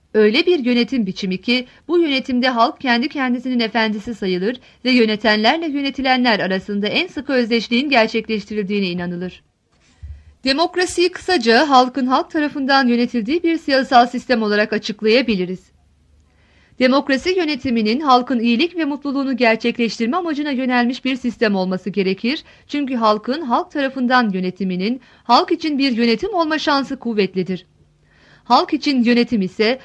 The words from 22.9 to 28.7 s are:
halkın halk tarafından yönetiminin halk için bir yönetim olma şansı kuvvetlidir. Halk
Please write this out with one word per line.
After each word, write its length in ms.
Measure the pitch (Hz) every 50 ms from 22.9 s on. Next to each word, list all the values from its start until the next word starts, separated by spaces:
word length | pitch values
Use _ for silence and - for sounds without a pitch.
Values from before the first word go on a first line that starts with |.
| 269
halkın 460 | 233 226 214 214 214 214 233 254 320
halk 300 | 339 240 240 294 359 -
tarafından 580 | - 302 277 269 269 269 247 240 254 254 240 214
yönetiminin 720 | 185 185 185 180 180 - 196 185 180 180 185 214 254 262 - _ _ _ _
halk 280 | - 240 277 359 -
için 260 | 349 - - 311 294 262
bir 140 | 277 277
yönetim 420 | 240 214 233 233 226 220 - 427 440
olma 260 | 349 330 302 311 302
şansı 400 | - 320 294 277 262 - 277 -
kuvvetlidir. 680 | - 233 226 208 190 190 - 185 180 185 185 175 - _ _ _ _ _ _ _ _ _ _ _ _ _ _ _ _ -
Halk 240 | 240 277 359 -